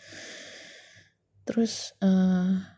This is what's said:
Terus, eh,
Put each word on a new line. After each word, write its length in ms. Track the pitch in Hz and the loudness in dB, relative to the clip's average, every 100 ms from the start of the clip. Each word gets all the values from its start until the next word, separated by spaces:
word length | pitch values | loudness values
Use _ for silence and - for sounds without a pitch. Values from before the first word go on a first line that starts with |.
| - - - - - - - - - - _ _ _ _ - | -20 -18 -16 -16 -18 -20 -20 -20 -20 -20 _ _ _ _ -4
Terus, 480 | - 226 - - - | 0 0 -2 -12 -2
eh, 480 | 196 190 185 185 180 190 190 | 2 4 4 4 2 0 -4